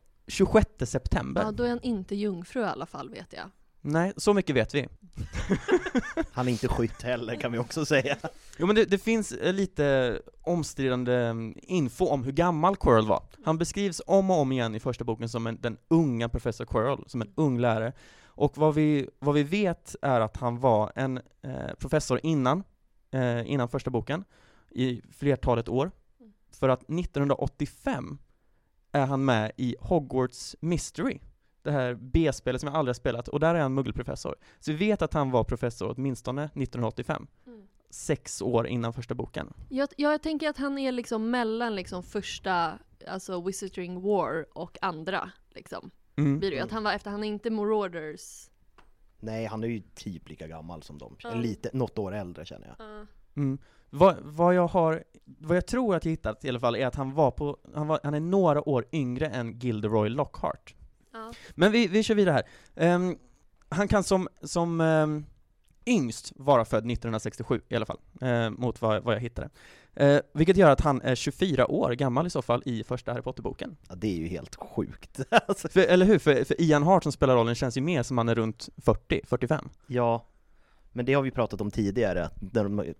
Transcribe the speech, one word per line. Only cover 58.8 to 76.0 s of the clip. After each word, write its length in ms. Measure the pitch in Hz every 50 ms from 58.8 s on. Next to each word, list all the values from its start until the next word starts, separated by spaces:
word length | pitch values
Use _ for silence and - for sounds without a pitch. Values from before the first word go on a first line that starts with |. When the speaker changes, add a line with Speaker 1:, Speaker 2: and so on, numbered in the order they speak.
| - - -
Speaker 1:
yngre 340 | 160 135 123 123 127 156
än 320 | 151 107 127 117 117 - 120
Gilderoy 500 | 123 123 110 107 104 107 110 107 107 107
Lockhart. 640 | 117 147 139 - - - - 156 - - _ - - - - - - _ _ _ -
Speaker 2:
Ja. 200 | 226 220 226 233 - - - -
Speaker 1:
Men 180 | - 175 214 214
vi, 140 | 233 233
vi 160 | - 180 220 214
kör 120 | - 220
vidare 180 | 208 196 180 147
här. 120 | 120 - - - - - _ _
Ehm, 400 | - 165 170 175 175 180 180 170 - - _ _ _ _ _ _ _ _ _
han 200 | 151 170 208 190
kan 160 | 214 202 180
som, 240 | - 196 185 185 - - _ -
som, 380 | 143 - 175 170 170 165 165
ehm, 460 | 160 160 160 156 156 151 151 151 151 - - _ _ _ _ _ _ _ _ _ _
yngst 460 | 233 247 196 135 117 110 - - - -
vara 280 | - 135 143 143 120 110
född 200 | - - 107 110
nittonhundrasextiosju 760 | 120 120 - - 117 113 110 - 107 - - 113 - 131 110 - _
i 80 | -
alla 100 | 113 110
fall, 120 | - - - - - - -
eh, 300 | 135 127 120 117 113 110
mot 320 | 107 - 120 120 110 - 120
vad, 200 | 110 107 101 -
vad 120 | 123 110
jag 60 | 110
hittade. 300 | 120 117 - - 123 - - - - - - - _ _ _
Eh, 240 | - 139 139 143 147 - - _
vilket 240 | 147 165 175 190
gör 140 | 185 190 151
att 100 | 135 -
han 220 | - 151 131 123 -
är 120 | 120 127
tjugofyra 560 | - - 147 - - 180 196 143 123 123 -
år 220 | 139 185 - - 120
gammal 340 | 127 143 131 120 135 170
i 40 | 175
så 120 | - 139 -
fall 200 | - 120 123 -
i 180 | 135 120 110 107
första 280 | - - - - - 123
Harry 100 | 120 117
Potter-boken. 540 | 127 127 - 107 107 - - - 247 160 - _ -
Speaker 3:
Ja, 60 | 92
det 140 | 87 107 110
är 80 | 92 82
ju 80 | 80
helt 300 | 85 90 76 - - -
sjukt. 640 | - - - - - 98 - - - - - - - 135
<laughs> 40 | - 220 226 - -
Alltså. 200 | 202 - - 160
Speaker 1:
För, 120 | - 190
eller 260 | 180 - 180 180